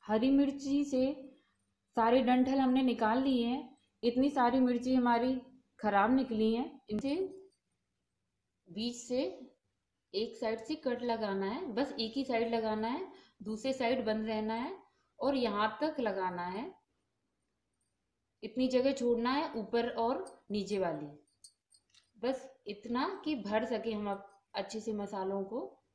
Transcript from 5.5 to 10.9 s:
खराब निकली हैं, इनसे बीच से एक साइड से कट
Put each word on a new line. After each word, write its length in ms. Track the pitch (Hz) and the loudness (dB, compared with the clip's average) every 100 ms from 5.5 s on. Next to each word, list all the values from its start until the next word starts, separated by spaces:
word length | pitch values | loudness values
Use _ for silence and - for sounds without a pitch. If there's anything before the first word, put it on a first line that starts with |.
| - _ _ | -20 _ _
खराब 360 | 214 202 208 | 0 4 4
निकली 400 | 262 269 220 220 | 4 2 2 2
हैं, 260 | 226 311 - - | 2 -2 -8 -6
इनसे 260 | 214 277 311 381 - - _ _ _ _ _ _ _ _ _ _ _ _ | -4 -2 -2 -4 -6 -20 _ _ _ _ _ _ _ _ _ _ _ _
बीच 260 | 175 233 240 | -6 -6 -6
से 260 | - 247 339 - 254 _ _ _ _ _ _ | -6 -2 -2 -6 -18 _ _ _ _ _ _
एक 220 | 190 226 - | -6 -6 -4
साइड 280 | 226 226 | -4 -4
से 100 | - | -6
कट 280 | 302 269 | -4 -2